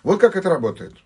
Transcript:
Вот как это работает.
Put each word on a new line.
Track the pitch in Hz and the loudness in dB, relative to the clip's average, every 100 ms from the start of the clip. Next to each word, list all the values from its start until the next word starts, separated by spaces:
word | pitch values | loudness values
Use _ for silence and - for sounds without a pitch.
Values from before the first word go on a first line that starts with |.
Вот | - 208 | -2 2
как | 233 196 | 2 2
это | 190 | -2
работает. | 156 117 95 85 - | -2 -2 -8 -14 -20